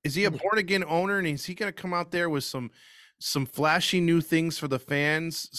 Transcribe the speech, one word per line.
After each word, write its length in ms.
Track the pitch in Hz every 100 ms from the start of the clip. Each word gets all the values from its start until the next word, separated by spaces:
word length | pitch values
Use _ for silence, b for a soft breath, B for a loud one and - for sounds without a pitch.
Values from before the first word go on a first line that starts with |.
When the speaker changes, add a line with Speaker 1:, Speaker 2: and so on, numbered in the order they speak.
Speaker 1:
Is 120 | 151
he 100 | 151
a 60 | 202
Speaker 2:
Yeah. 80 | 156
Speaker 1:
born 160 | 190 220
again 240 | 180 196 160
owner, 320 | 165 190 202
and 80 | 170
is 180 | 143
he 100 | -
gonna 160 | 180 208
come 200 | - 180
out 180 | 175 175
there 180 | 175 170
with 140 | 147
some, 260 | - 131 120 b b b b b
some 260 | - 135
flashy 560 | 131 - 151 170 - 185
new 200 | 170 170
things 360 | 156 165 165 151
for 80 | 147
the 100 | 131
fans? 720 | - 143 147 156 165 - -